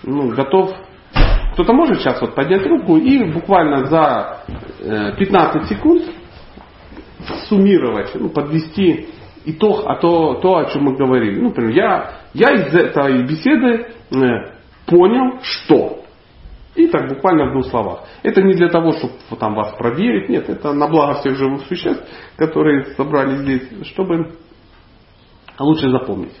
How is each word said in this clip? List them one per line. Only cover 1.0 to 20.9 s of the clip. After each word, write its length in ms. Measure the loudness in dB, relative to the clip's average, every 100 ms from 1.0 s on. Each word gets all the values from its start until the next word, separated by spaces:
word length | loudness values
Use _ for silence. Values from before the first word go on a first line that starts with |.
| -8 2 4 4 0
Кто-то 200 | -2 2
может 280 | 4 4 2
сейчас 200 | -2 -2
вот 140 | -4 -2
поднять 320 | 0 0 2
руку 300 | 0 4 2
и 340 | 4 2 2
буквально 540 | -4 0 2 2 0 0
за, 560 | 2 2 0 -4 -10 -14 -14 -14 -14
э, 340 | -6 -4 -4 -2
пятнадцать 520 | 0 2 2 0 -4
секунд 340 | -2 2 2 0 -12 -20 -20 -20 -20 -20 -20 -20 -20 -20 -18 -14 -12 -2
суммировать, 640 | 2 4 4 2 -2 -6
ну, 160 | -6 -4
подвести 800 | -4 -2 -2 -4 0 0 0 -4 -18 -20 -18 -12
итог, 400 | -2 0 0 -2
а 80 | -2
то, 400 | 2 2 2 0
то, 220 | 0 0
о 80 | 0
чём 180 | -2
мы 120 | -2 0
говорили. 420 | 2 2 2 0
Ну, 80 | -2
например, 240 | 0 0
я, 400 | 2 2 0 -4 -14 -16 0
я 180 | 2
из 220 | 2 2 2
этой 480 | 2 2 2 0 0
беседы, 600 | -2 2 2 2 0 -4 -18 -6
э, 400 | 0 2 0 -6 -18 -20 _ 2
понял, 540 | 4 6 4 0 -4
что. 600 | -10 -12 2 2 2 -6 -18 _ _ _ -20 -20 -18 0
И 120 | 2
так 200 | 2 -4
буквально 380 | -2 0 2 2
в 60 |
двух 140 | -2 -4
словах. 320 | -4 -4 -8 -16 -8
Это 200 | -2 2
не 120 | 4
для 140 | 4 2
того, 240 | 2 0
чтобы 220 | -2 -6 -10 -16
вот 100 | -6
там 160 | -4 -4
вас 180 | -6 -4
проверить, 500 | -4 -2 -2 -2 -2
нет, 220 | -4 -4
это 240 | -6 -4
на 160 | -2
благо 240 | 2